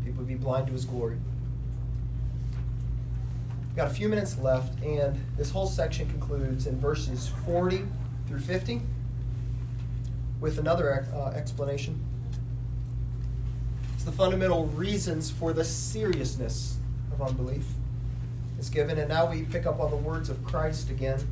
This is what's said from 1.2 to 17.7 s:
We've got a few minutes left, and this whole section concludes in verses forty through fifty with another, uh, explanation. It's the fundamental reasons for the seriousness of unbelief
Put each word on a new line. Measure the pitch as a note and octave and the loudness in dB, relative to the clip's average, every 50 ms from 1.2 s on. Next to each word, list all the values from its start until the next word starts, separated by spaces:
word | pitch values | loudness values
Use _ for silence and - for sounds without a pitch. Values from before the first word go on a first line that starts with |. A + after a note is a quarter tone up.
| - - - - - - - - - - - - - - - - - - - - - - - - - - - - - - - - - - - - - - - - - - - - - - - - - - | -2 -2 -2 -2 -2 -2 -2 -2 -2 -2 -2 -2 -2 -2 0 0 -2 -2 -2 0 0 0 0 0 -2 -2 -2 -2 -2 -2 -2 -2 0 0 0 0 0 -2 -2 -2 -2 -2 -2 -4 -4 -4 -4 -4 -4 -4
We've | - | 0
got | - D#3 C#3+ | 0 2 2
a | - | 2
few | - G#3 G#3+ | 0 2 2
minutes | G#3+ G#3 G3+ F#3 - - | 2 2 2 0 -2 0
left, | C3 C3 C3 B2+ B2+ - - - - | 4 4 4 4 4 0 -2 -2 0
and | D3+ D3+ D3 C#3+ C#3 C#3 - - - - - | 0 2 2 2 2 2 0 -2 -2 0 0
this | D3 C#3 | 0 0
whole | - F#3+ G3 F#3 | 2 2 0 2
section | - - E3 D#3+ - - D#3+ C3 | 2 2 2 2 2 0 0 0
concludes | - - - - C#3+ C#3 C3+ C3 B2+ A#2+ - C#3 | 0 -2 0 0 0 0 2 0 0 0 0 0
in | B2+ B2 | 0 2
verses | C3 C#3+ D3 - - - - - - - - - - | 2 2 2 2 2 0 0 0 -2 -2 -2 -2 0
forty | E3+ E3+ F3 F3+ F3+ F#3 G3 G3+ G3 - - - - - - - - | 2 2 4 4 4 2 2 0 -2 -2 -2 -4 -4 -4 -4 -4 -2
through | D3+ C#3 | -2 -2
fifty | - - F3+ F#3 F#3 - A#3 A#3 - - - - - - - - - - - - - - - - - - - - - - - - - - - - - - - - | 0 0 0 0 0 0 -2 0 0 0 -2 -2 -2 -2 -2 -2 -2 -2 -2 -2 -2 -2 -2 -2 -2 -4 -4 -4 -4 -2 -2 -2 -2 -2 -2 -2 -2 -2 -2 0
with | - D#3 D3 - | 0 0 0 2
another, | D3+ D#3 E3+ F3 E3 C#3+ C#3 C3+ B2+ A#2+ A#2+ | 4 4 4 4 4 4 2 2 0 -2 -2
uh, | C#3+ C#3 C3+ | -2 -2 -2
explanation. | - - - - - - C#3+ C#3 C#3+ C#3+ - - - - - - - - - - - - - - - - - - - - - - - - - - - - - - - - - - - - - - - - - - - | -2 -2 -2 -2 -2 -2 -2 0 0 -2 -2 -2 -2 -2 -2 -4 -4 -4 -4 -4 -2 -2 -2 -2 -2 -4 -2 -2 -2 -2 -2 -2 -2 -2 -2 -2 -2 -2 -2 -2 -2 -2 -2 -2 -2 -2 -2 -2 -2 -2 -4 -4 -2
It's | - - | -2 -2
the | - | -2
fundamental | - - F#3+ F#3+ F#3+ F#3+ F#3+ F#3 F3 E3+ D#3+ D3+ | 4 4 4 6 6 4 4 4 4 4 4 2
reasons | D3 D3 F3 G3+ G#3 G3 - F3+ E3 D#3 D#3 - | 0 0 0 2 2 2 2 2 0 0 0 -2
for | - - E3 E3 D#3+ | -2 0 0 0 2
the | D#3+ D#3+ | 2 2
seriousness | D#3+ - - - - - A3 G#3+ G3+ F3+ D3+ C3 B2 - - - - - - - - - - - - - - - - | 0 0 -2 -2 -2 -2 0 2 2 2 2 2 0 0 0 -2 0 0 0 0 0 -2 -2 -2 -2 -2 -2 -2 -2
of | - C3+ | -2 0
unbelief | C#3 C3 C3 B2+ B2 B2 B2+ A#2+ A#2+ - | 0 0 0 0 0 0 0 -2 -2 -2